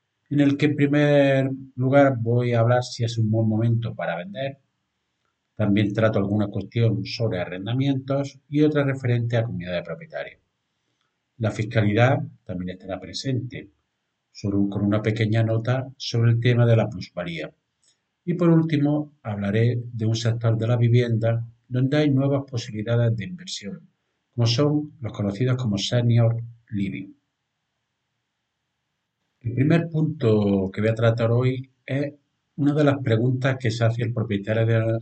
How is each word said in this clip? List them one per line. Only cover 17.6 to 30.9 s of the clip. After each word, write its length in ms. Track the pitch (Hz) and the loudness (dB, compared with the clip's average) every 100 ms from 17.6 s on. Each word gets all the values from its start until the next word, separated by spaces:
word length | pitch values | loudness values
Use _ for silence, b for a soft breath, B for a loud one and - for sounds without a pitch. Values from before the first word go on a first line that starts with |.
| _ _ _ _ _ _ | _ _ _ _ _ _
Y 120 | 175 160 | -6 2
por 140 | 170 | 4
último, 640 | 165 156 143 143 147 147 _ | 4 4 2 2 0 -4 _
hablaré 580 | 110 101 101 110 117 120 - | -8 -4 0 2 2 0 -4
de 120 | - 110 | -4 -2
un 100 | 113 | 0
sector 420 | 117 - 117 117 | -2 0 0 0
de 100 | 113 | 0
la 80 | 120 | 2
vivienda 720 | 117 123 120 107 113 117 - - - | 4 4 2 0 0 -2 -4 -14 -6
donde 300 | 123 131 151 | -2 0 2
hay 140 | 151 | 2
nuevas 320 | 131 139 139 - | 2 2 0 -4
posibilidades 640 | 120 - 107 110 120 117 104 | -8 -8 -6 -2 0 0 0
de 100 | 92 | -6
inversión, 640 | - 90 - 101 87 - _ _ _ _ - | -10 -12 -12 -12 -14 -16 _ _ _ _ -2
como 100 | 113 | 0
son 480 | 123 147 151 151 - | 2 2 0 -4 -8
los 120 | 123 | -10
conocidos 460 | - 101 98 127 123 | -4 -4 -2 0 0
como 200 | 107 101 | -2 -2
senior 600 | - 120 120 117 113 117 - - - | -2 0 2 4 4 0 -6 -16 -8
living. 440 | 101 92 - - - _ _ _ _ _ _ _ _ _ _ _ _ _ _ _ _ _ _ _ _ _ _ | -4 -4 -6 -12 -18 _ _ _ _ _ _ _ _ _ _ _ _ _ _ _ _ _ _ _ _ _ _
El 140 | 117 | -6
primer 360 | 117 147 165 - | 0 2 2 2
punto 800 | 156 156 - 117 107 101 98 95 | -2 -2 0 2 4 4 2 0
que 100 | - | -2
voy 80 | |
a 60 | 110 | -2